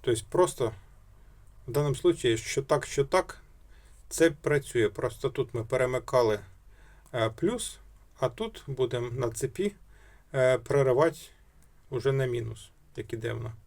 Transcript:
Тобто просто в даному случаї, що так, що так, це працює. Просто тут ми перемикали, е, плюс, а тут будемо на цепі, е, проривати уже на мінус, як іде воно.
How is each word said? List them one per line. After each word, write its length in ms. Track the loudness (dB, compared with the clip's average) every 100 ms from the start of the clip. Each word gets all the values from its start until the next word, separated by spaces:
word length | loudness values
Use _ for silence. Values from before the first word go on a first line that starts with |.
Тобто 220 | 0 -2 0
просто 440 | 2 2 2 -6 -6 -20 -20 -20 -20 -20 -20 -20 -20 -4
в 40 |
даному 220 | 0 0
случаї, 440 | 2 2 4 2 0
що 240 | 0 -4
так, 240 | 0 0 0
що 180 | -2
так, 380 | 2 2 0 -10 -20 -20 -20 -20 -20 -20 -12
це 220 | 2 2
працює. 580 | 4 0 0 0 0 0
Просто 420 | 0 -6 -4 -6
тут 240 | -4 -4
ми 100 | -4
перемикали, 760 | -2 0 0 -2 0 4 4 2 -4 -20 -20 -20 -20 -20 -10
е, 160 | -2 -2
плюс, 480 | 0 -2 -2 -6 -12 -20 -20 -20 -4
а 80 | -4
тут 340 | -2 -8 -8 -10
будемо 440 | -2 -2 -2 -4
на 200 | -4 -4
цепі, 440 | -4 -6 -2 -4 -4 -20 -20 -20 -20 -8
е, 240 | 2 4 2
проривати 600 | 2 2 4 4 4 0 -18 -20 -20 -20 -20 -20 -10
уже 220 | -4 0
на 140 | 0 0
мінус, 440 | -2 -6 -10 -16 _ -18 -14
як 160 | -10
іде 200 | -6 -6
воно. 200 | -6 -8 -12